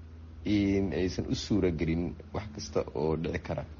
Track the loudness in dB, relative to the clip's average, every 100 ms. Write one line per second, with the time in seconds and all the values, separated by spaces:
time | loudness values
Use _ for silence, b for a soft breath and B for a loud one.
0 | -16 -16 -16 -6 2 4 6 4 2 2
1 | 0 0 0 -2 2 4 4 4 2 2
2 | 0 -4 -8 -6 -6 -8 -4 -2 -2 0
3 | 0 2 0 -2 -2 -4 -6 -4